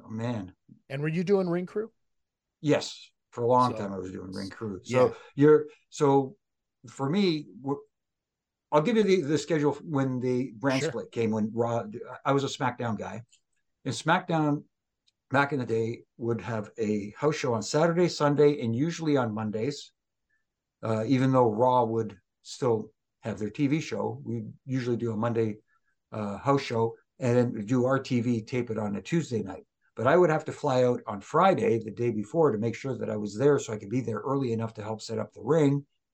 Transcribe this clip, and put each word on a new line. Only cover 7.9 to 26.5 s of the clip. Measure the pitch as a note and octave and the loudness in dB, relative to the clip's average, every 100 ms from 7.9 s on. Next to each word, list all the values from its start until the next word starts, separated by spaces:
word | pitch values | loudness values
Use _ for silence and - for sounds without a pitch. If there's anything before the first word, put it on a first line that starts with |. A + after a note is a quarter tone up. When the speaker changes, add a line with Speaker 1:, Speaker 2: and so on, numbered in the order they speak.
| _ _ _ _ _ _ _ - | _ _ _ _ _ _ _ 0
Speaker 1:
I'll | D3+ | 2
give | D#3+ A3 | 4 2
you | |
the, | G3 F#3+ | 4 2
the | C#3 D3+ | 2 -2
schedule | - D#3+ D3 C#3 | 0 0 0 -2
when | - C#3 C3+ B2+ | -4 -2 -2 -2
the | B2+ B2 C3 A2 | 0 0 -2 -2
brand | C3+ C3+ | 0 0
Speaker 2:
Sure. | B2 | 0
Speaker 1:
split | A#2 F#2 | -4 -6
came, | A#2+ A2 | -2 0
when | A2 G#2+ | 0 -2
Raw, | A2+ A#2 A#2 G#2 A#2 - B2+ | 0 0 -2 -4 -10 -14 -6
I | C#3+ | 0
was | C#3 | 0
a | C3+ | 0
SmackDown | - B2+ - A#2 G2+ | -2 -4 -2 -4 -4
guy. | F#2 G#2 - _ _ _ _ _ | -6 -12 -14 _ _ _ _ _
And | C3 | -8
SmackDown | A#2 D#3 F3+ F3+ D#3+ D3+ D3 - _ _ _ _ _ _ | -4 0 0 0 0 0 -2 -6 _ _ _ _ _ _
back | C3+ C#3 | 0 0
in | C#3+ | -2
the | A#2 | -2
day | A2+ A2+ A#2+ - - | -2 -2 -6 -14 -6
would | A#2 A2+ | -4 -4
have | A#2 A2 G2+ - | -4 -6 -6 -4
a | G#2+ G#2+ G2+ - | -2 -2 -4 -2
house | D3 - | -2 0
show | C3 A2+ | -2 -2
on | |
Saturday, | G#2+ D3+ E3+ E3 F3 | 0 2 2 4 2
Sunday, | - D3 C#3+ D3 D3 | 2 2 6 4 4
and | A#2 A#2 | -2 0
usually | E3 E3 D#3+ C#3 | -2 -2 0 2
on | A#2 | 0
Mondays. | G#2+ G#2+ G#2 B2+ D3 - _ _ _ _ _ _ _ _ _ | -2 -4 -4 -4 -6 -12 _ _ _ _ _ _ _ _ _
Uh, | A2+ A2 A2 | -4 -2 0
even | C3 C3 | 2 4
though | C3 A#2 | 6 4
Raw | G#2 B2+ B2+ A2+ | 4 4 4 2
would | A2+ G#2 - _ _ | 0 -4 -8 _ _
still | - - B2 A2 - _ _ _ | -18 -2 0 0 -4 _ _ _
have | A#2 G2+ | -8 -6
their | G#2 | -6
T | - C#3 | -2 0
V | D#3 | 0
show, | - G#2 G#2 C3 | -2 -6 -6 -6
we | A#2+ A#2 A2 - C3+ | -8 -8 -8 -12 -6
usually | C3 B2 A#2+ | -4 -2 -2
do | A#2 | -2
a | G#2 | -2
Monday, | A#2 A2+ A2 G#2 _ _ _ _ _ | -2 0 -2 -4 _ _ _ _ _
uh, | A2 G2+ G2 | -10 -8 -4
house | A#2+ | 0